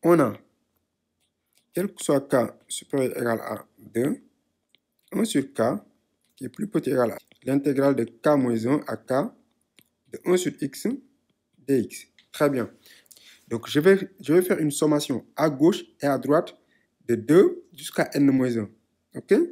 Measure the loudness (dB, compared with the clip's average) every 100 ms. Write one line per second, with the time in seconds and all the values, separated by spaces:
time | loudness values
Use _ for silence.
0 | 4 4 2 -2 _ _ _ _ _ _
1 | _ _ _ _ _ _ _ -6 -6 -6
2 | 0 0 2 0 0 -6 _ -16 -6 -2
3 | -2 -2 -2 -2 -4 -10 -12 _ -8 -4
4 | -2 -4 _ _ _ _ _ _ _ _
5 | _ -4 0 0 -4 -2 -2 -2 -10 _
6 | _ _ _ _ -16 -10 -6 -4 -2 0
7 | 0 -2 _ _ -2 -2 0 2 2 2
8 | -2 -2 0 2 2 -2 -2 -2 -4 -12
9 | _ -4 -4 _ _ _ _ _ _ _
10 | _ -12 -2 0 0 -6 -10 -6 -6 -6
11 | _ _ _ _ _ _ -2 0 0 -10
12 | -20 _ _ -2 0 0 -6 _ _ -20
13 | _ -20 -20 -20 _ -10 -4 2 4 4
14 | 2 _ 2 2 2 -2 -2 0 0 0
15 | -2 -8 -8 -2 -2 2 2 2 -8 _
16 | -4 -2 0 0 0 -12 _ _ _ _
17 | -4 -4 4 6 6 2 -14 -16 -10 -4
18 | -4 2 2 4 0 -2 -6 _ _ _
19 | _ -18 0 2 2